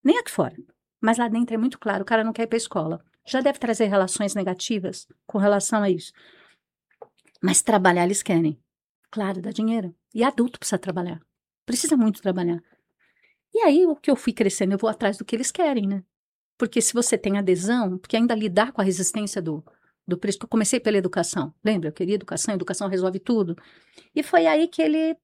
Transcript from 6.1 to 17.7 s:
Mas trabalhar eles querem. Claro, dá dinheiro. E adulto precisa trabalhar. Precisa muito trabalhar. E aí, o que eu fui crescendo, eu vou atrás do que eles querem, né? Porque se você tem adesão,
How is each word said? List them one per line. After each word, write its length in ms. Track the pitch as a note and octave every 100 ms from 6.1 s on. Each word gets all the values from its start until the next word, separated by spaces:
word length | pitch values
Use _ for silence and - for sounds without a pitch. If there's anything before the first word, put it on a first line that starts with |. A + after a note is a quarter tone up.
| _ - _ _ _ _ _ _ _ - _ _ _
Mas 200 | F#3 F3+
trabalhar 440 | - G#3+ F#3 F3 F3
eles 180 | G3+
querem. 360 | - E3+ E3 D3+ _ _ _ _ _
Claro, 300 | G#3+ G3 F#3+
dá 100 | E3+
dinheiro. 420 | G#3 A3 A3+ F#3 E3+ _
E 100 | A3
adulto 360 | A3+ - B3 -
precisa 180 | - F#3
trabalhar. 420 | F#3+ E3+ F3 E3 _ _ _ _ -
Precisa 300 | A#3+ D#4 D4
muito 260 | A3 G3
trabalhar. 400 | G3 F#3 F3 E3+ _ _ _ _ _ _ _ _ _
E 60 | A4
aí, 260 | G#4 C#4+ F4+
o 100 | D4+
que 140 | -
eu 40 | C4
fui 180 | -
crescendo, 400 | G#3 G3 - F#3+
eu 40 | G3
vou 120 | A3+
atrás 280 | G#3+ A3 -
do 80 | -
que 100 | A3+
eles 160 | B3+
querem, 360 | - E4+ B3+ G3
né? 160 | G3+ F#3 _ _ _ _ _
Porque 240 | A#3 -
se 120 | -
você 240 | A#3 A#3+ A3
tem 200 | G#3+ G3+
adesão, 600 | F#3+ F3+ F#3+